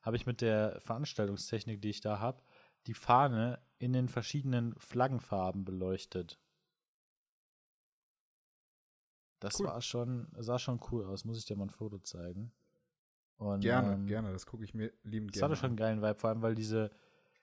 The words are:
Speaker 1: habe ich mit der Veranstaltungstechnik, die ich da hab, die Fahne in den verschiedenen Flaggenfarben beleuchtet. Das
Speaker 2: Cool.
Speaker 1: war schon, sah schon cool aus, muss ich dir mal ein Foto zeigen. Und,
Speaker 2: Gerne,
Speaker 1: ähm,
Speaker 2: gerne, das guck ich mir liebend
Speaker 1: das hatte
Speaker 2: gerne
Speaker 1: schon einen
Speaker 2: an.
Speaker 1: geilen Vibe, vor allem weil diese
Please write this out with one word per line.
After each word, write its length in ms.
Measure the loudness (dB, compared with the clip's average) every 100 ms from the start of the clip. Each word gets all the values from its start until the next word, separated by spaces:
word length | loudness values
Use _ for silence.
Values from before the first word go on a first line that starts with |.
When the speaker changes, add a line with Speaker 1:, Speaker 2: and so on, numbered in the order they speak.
Speaker 1:
habe 160 | -2 0
ich 80 |
mit 160 | -2 0
der 400 | 4 4 2 0
Veranstaltungstechnik, 1000 | -6 -4 -2 0 0 0 -2 -4 -4 -4
die 80 | -4
ich 100 | -2
da 180 | -2 0
hab, 240 | -2 -4 _ -20 -20 _ -10
die 80 |
Fahne 680 | -2 8 8 8 4 2 -2 _ -4
in 160 | 0
den 160 | 2 2
verschiedenen 680 | 0 -2 -2 0 2 0 -4
Flaggenfarben 880 | -4 2 2 2 -2 0 0 0 -2
beleuchtet. 760 | -2 0 -2 -4 -6 -8 -12 _ _ _ _ _ _ _ _ _ _ _ _ _ _ _ _ _ _ _ _ _ _ _ _ _ _ _ _ _ _
Das 220 | -4 0
Speaker 2:
Cool. 60 | -2
Speaker 1:
war 160 | -2
schon, 460 | -4 -2 -2 -4 -6 -6
sah 200 | -2 -2
schon 220 | 0 -4 -2
cool 140 | -4
aus, 220 | -2 -4 -4
muss 100 | -6
ich 60 |
dir 120 | -4 -4
mal 100 | -4
ein 40 |
Foto 280 | -6 -10 -10
zeigen. 540 | -12 -10 -8 -8 -10 -14 _ _ _ _ _ _ _ -6
Und, 220 | -2 2
Speaker 2:
Gerne, 340 | 4 4 4
Speaker 1:
ähm, 120 | 2 0
Speaker 2:
gerne, 260 | -2 -2
das 120 | -6
guck 160 | -8 -10
ich 140 | -8
mir 180 | -6 -6 -8
liebend 320 | -8 -6 -4
Speaker 1:
das 60 | 0
hatte 120 | 0
Speaker 2:
gerne 20 | 2
Speaker 1:
schon 80 | 0
einen 20 |
Speaker 2:
an. 40 | 2
Speaker 1:
geilen 240 | 2 2
Vibe, 180 | 2 2
vor 80 | 0
allem 140 | 2
weil 120 | 2
diese 360 | 0 0 0 0 -6 _ _ _ _